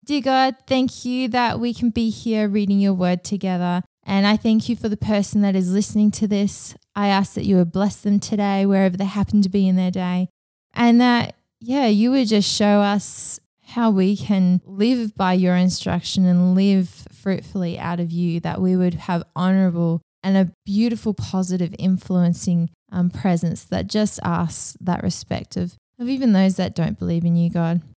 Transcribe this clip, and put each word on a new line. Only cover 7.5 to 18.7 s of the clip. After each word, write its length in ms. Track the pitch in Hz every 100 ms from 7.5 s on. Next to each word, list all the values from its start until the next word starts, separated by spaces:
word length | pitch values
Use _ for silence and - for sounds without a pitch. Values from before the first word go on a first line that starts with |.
| 190
would 160 | 175
bless 240 | 185 202 -
them 240 | 208 202
today, 460 | - 208 202 196 196
wherever 300 | 196 190 180
they 100 | 196
happen 340 | 202 196 208
to 60 | 190
be 180 | 196 190
in 100 | 185
their 140 | 185
day. 380 | 185 180 180 185 _ _ _ _
And 260 | - 240 233
that, 360 | 247 240 - - _ _
yeah, 260 | 226 269 247
you 240 | 208 233
would 180 | 269 233
just 240 | 214 202
show 280 | - 208 208
us 600 | 202 202 - - - - _ _ _
how 240 | - 233
we 260 | 196 185 202
can 440 | - 196 185 180 -
live 480 | 190 220 254 226
by 180 | - 185
your 240 | 185 185 180
instruction 680 | 185 175 - 175 - - 185
and 280 | 175 180
live 520 | 185 196 196 180 - -
fruitfully 680 | - - 185 - 196 175 170
out 220 | 170 175
of 100 | 175
you, 300 | 170 175 165
that 200 | 165 170
we 160 | 185